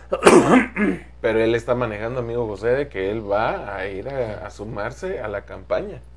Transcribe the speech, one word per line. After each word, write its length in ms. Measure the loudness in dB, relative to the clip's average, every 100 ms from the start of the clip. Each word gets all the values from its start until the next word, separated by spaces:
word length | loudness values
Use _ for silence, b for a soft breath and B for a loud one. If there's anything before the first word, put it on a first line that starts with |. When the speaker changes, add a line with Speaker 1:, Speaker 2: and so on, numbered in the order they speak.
| B
Speaker 1:
<clears throat> 1080 | 2 8 8 8 6 4 0 0 -2 -8 -4
Speaker 2:
Pero 200 | 0 4
él 140 | 4
está 200 | 2 0
manejando, 460 | 0 -2 -4 -4 -4
amigo 260 | -4 -2 -4
José, 220 | -2 0
de 200 | 0 0
que 220 | -2 -2
él 200 | -2 0
va 460 | 2 2 -2 -6 -6
a 100 | -6
ir 220 | -6 -6
a, 380 | -4 -4 -6 -10
a 40 |
sumarse 720 | -10 -8 -6 -6 -6 -6 -6
a 80 | -6
la 160 | -6
campaña 560 | -8 -12 -2 -2 -2 -10 -16